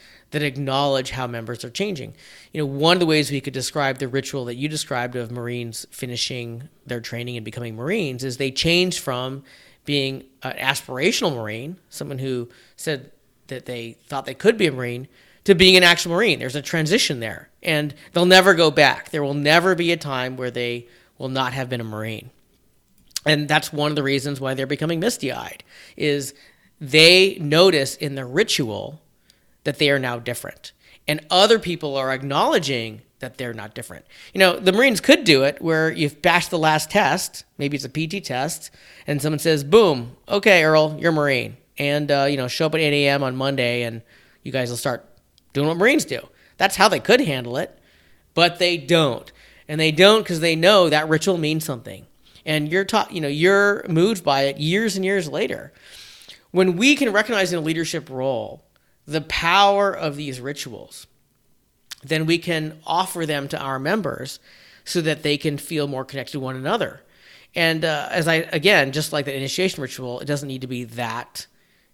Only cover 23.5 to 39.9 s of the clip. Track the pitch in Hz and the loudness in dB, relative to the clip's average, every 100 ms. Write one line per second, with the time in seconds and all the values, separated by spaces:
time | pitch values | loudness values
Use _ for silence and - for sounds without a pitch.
23.5 | 156 - 151 147 151 135 139 143 131 135 | 0 0 -2 -2 0 0 -2 -2 -4 -4
24.5 | 131 135 143 156 165 208 - 135 120 117 | -4 -4 -2 -2 -2 -2 -2 -6 -8 -10
25.5 | - - - - - 147 143 131 - _ | -16 -20 -20 -20 -4 -2 -2 -4 -14 _
26.5 | _ _ _ 143 151 165 185 190 - 147 | _ _ _ 2 8 8 8 6 2 0
27.5 | 156 190 156 135 - 147 139 123 143 226 | 4 6 4 0 -4 -8 -8 -4 -2 0
28.5 | - 117 101 98 156 _ _ _ _ _ | 0 -2 -6 -10 -14 _ _ _ _ _
29.5 | _ 147 143 147 139 127 120 117 120 - | _ -8 0 2 2 -2 -6 -8 -8 -10
30.5 | - - - _ _ - - - 180 214 | -16 -20 -20 _ _ -6 -6 0 4 4
31.5 | 226 180 165 151 135 131 131 139 143 240 | 4 2 -6 -6 -4 -2 -4 -2 0 2
32.5 | 285 139 127 113 110 - _ 131 - 123 | 0 0 -4 -6 -12 -20 _ -16 -10 -10
33.5 | 110 107 - - - - - - 190 185 | -10 -12 -14 -16 -18 -20 -20 -12 2 4
34.5 | - 190 196 240 208 - 302 214 139 139 | 4 2 4 2 2 4 6 6 4 4
35.5 | - 165 160 160 165 147 - 175 170 - | 0 -2 0 0 0 -4 0 2 2 0
36.5 | 170 156 156 - 202 175 175 - - - | 0 2 2 0 0 2 0 -4 -12 -18
37.5 | - 143 139 135 - 160 202 - 127 151 | -8 -6 -4 -6 -6 -6 -8 -8 -6 -6
38.5 | - - - - - - 147 151 151 170 | -6 -14 -20 -20 -16 -6 -2 -2 -2 0
39.5 | 156 139 214 196 | 0 4 6 6